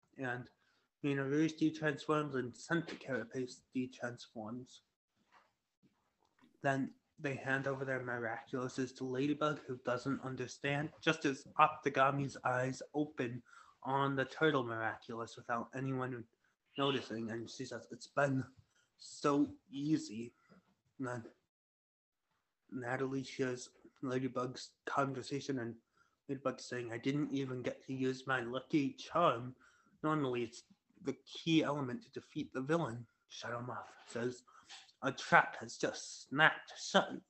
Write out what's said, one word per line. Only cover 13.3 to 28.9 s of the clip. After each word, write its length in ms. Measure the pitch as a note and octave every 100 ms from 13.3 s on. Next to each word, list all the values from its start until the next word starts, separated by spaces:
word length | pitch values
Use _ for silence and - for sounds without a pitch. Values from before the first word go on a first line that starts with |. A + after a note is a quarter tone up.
| A#2+ - - - -
on 340 | B2 C3+ C#3 C3+
the 80 |
turtle 400 | B2+ - D#3 C#3+
miraculous 720 | A#2+ A2+ A2 G#2 - A#2 A2+ -
without 320 | - A#2 A2+
anyone 500 | C3 C3+ C3 B2+ A#2+ A2+ _ _ _ _ -
noticing, 520 | C#3 C3 - A2 A2+
and 200 | A#2 A2
she 140 | -
says, 220 | B2+ A#2 -
"It's 160 | A#2+ -
been 380 | - C#3+ C3 - - - _ _ -
so 560 | - - D3 C#3+ C#3 - -
easy." 600 | C#3 D3 D3+ - G#2+ A#2 - _ - _ _ _ -
And 100 | B2+
then 160 | B2 A2+ - _ _ _ _ _ _ _ _ _ _ _ _ -
Natalie 520 | B2+ A#2+ C3 C3 C3+
hears 480 | C3 - C3 B2 - _ - -
Ladybug's 680 | C3 B2+ C3 B2 B2+ B2+ - _ -
conversation, 720 | D3+ C#3 B2+ A2 C#3 C#3 C3
and 160 | A#2 A2+ _ _ _ _ -
Ladybug 320 | C3+ C3+ B2
saying, 320 | - B2 A#2+
"I 60 | A#2
didn't 340 | C#3 C#3+ C#3
even 300 | C#3 C3 B2+
get 220 | B2+ - -
to 80 |
use 320 | C3 C3 B2+ -
my 140 | C3
lucky 520 | A#2 C3 - D#3 C3+